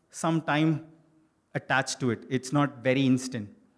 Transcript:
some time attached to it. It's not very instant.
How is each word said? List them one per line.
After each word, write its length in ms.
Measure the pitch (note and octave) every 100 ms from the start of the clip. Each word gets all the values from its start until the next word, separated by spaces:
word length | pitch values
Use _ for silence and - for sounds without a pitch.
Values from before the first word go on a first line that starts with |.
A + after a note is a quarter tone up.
| _
some 320 | - E3 E3
time 460 | D#3 D3 D#3+ D3+ - - _ _ _ _ _
attached 460 | C#3 - C3 C3 -
to 100 | B2+
it. 160 | A2 -
It's 240 | C3 -
not 240 | C#3+ C#3+ A#2+
very 280 | B2+ C3 C3+
instant. 440 | B2+ - A#2+ G#2 - _